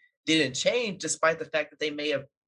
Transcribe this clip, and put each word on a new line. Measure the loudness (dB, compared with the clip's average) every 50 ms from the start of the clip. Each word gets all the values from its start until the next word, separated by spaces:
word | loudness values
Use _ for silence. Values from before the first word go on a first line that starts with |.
| _ _ _ _ _
didn't | 2 2 4 2 2 0
change, | 0 0 2 2 2 0 -2 -4 -6
despite | -6 -6 -2 0 2 2 2 0
the | -2
fact | -4 -2 -4 -4 -4
that | -6 -6
they | -4 -4
may | -4 -4 -2 -2
have, | -2 -2 -4 -8 _ _ _